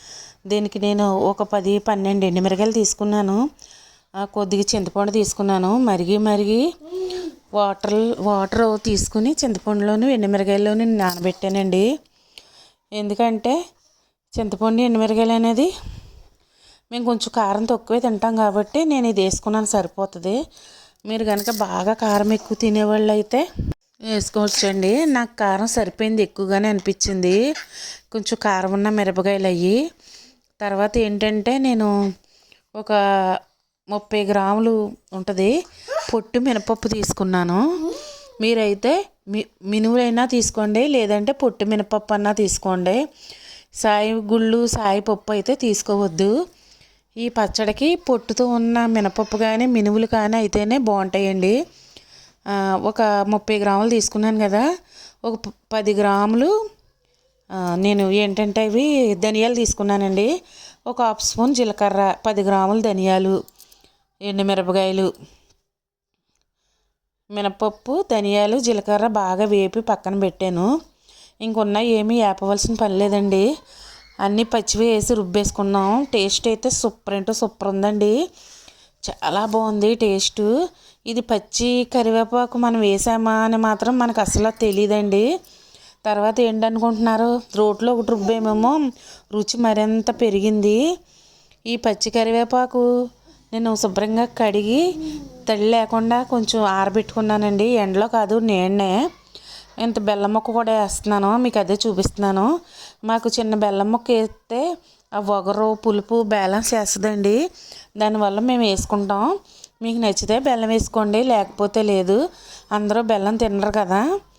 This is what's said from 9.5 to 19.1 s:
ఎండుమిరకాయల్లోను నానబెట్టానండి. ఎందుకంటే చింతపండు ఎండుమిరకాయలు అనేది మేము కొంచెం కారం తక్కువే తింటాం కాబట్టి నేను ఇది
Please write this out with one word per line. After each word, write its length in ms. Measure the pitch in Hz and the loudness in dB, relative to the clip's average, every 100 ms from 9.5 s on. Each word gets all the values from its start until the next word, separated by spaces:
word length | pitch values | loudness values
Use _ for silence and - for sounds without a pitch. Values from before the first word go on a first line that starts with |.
| 190 214 208 208 214 254 | -4 -2 -2 0 2 2
ఎండుమిరకాయల్లోను 760 | 240 196 202 190 202 208 214 | 2 0 0 0 2 2 2
నానబెట్టానండి. 1160 | 226 214 185 175 180 - 190 196 190 185 220 302 _ _ _ - _ - - _ _ | 0 2 0 -2 -4 -4 -4 -2 0 2 2 0 _ _ _ -20 _ -20 -20 _ _
ఎందుకంటే 720 | 208 208 208 233 220 240 320 349 _ _ _ _ _ _ - | -8 -6 0 0 0 -2 -2 -4 _ _ _ _ _ _ -6
చింతపండు 420 | 208 196 220 226 | -6 -2 0 2
ఎండుమిరకాయలు 500 | 247 220 220 220 226 | 2 2 2 2 2
అనేది 420 | 226 226 226 349 - - - - - - _ _ _ _ _ - | 2 2 2 0 -2 -14 -16 -20 -20 -20 _ _ _ _ _ -10
మేము 140 | 240 233 | -4 -2
కొంచెం 260 | 226 - 240 | -2 -2 0
కారం 300 | 202 208 226 | 0 0 0
తక్కువే 340 | 226 - 233 | -2 0 0
తింటాం 360 | 240 208 226 220 | 0 0 0 2
కాబట్టి 500 | 208 202 208 294 320 | 2 2 0 0 2
నేను 220 | 269 | 2
ఇది 160 | 233 | 2